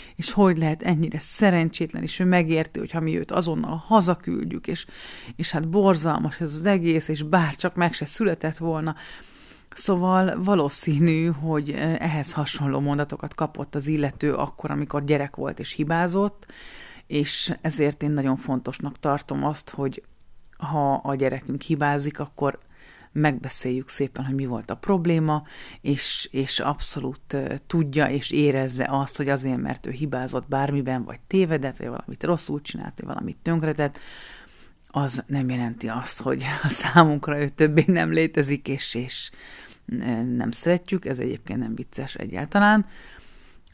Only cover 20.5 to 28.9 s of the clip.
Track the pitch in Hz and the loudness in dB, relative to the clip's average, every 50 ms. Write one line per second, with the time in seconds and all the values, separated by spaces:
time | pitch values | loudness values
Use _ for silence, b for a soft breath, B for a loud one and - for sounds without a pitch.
20.5 | - - 160 139 156 151 143 139 135 - - 139 139 131 135 131 131 131 - - | -14 -10 -6 -4 0 0 2 2 0 0 -2 -2 0 0 0 0 0 -2 -6 -6
21.5 | 135 139 - - 160 143 147 147 143 143 143 147 - - 147 - - - 147 139 | -8 -6 -2 -2 0 0 2 2 0 0 -2 -4 -6 -8 -10 -10 -6 -2 -2 -2
22.5 | - - - B B B B B B B B B B - 151 151 135 117 127 131 | -2 -4 -10 B B B B B B B B B B 2 2 2 2 -2 -4 -6
23.5 | - - - 127 123 131 131 - - - 143 131 - - 135 131 135 135 135 123 | -6 -4 -2 -2 -2 -4 -4 -6 -4 -4 -4 -4 -4 -4 -4 -2 -2 -2 -2 -4
24.5 | 123 110 - - - - - - 196 180 165 175 165 160 156 156 151 151 151 B | -4 -6 -6 -6 -8 -4 0 0 0 2 2 2 2 4 4 2 0 0 -2 B
25.5 | B B B B B B B 139 143 139 - - - - - - - 135 135 135 | B B B B B B B -2 -2 -2 -2 -4 -6 -6 -8 -6 -4 -4 -2 -2
26.5 | - - - 143 143 - - - - 143 135 131 135 - - - - 139 135 - | -2 -2 -2 -2 -2 -2 -4 -6 -4 -4 -6 -6 -8 -10 -8 -6 -4 -4 -4 -4
27.5 | - 139 - - - 165 156 139 135 151 147 - 135 139 - - - 143 147 143 | -6 -8 -6 0 0 2 2 2 2 2 2 2 2 0 -2 0 2 4 4 4
28.5 | 131 135 131 131 123 131 131 - | 4 2 0 0 -2 -2 -2 0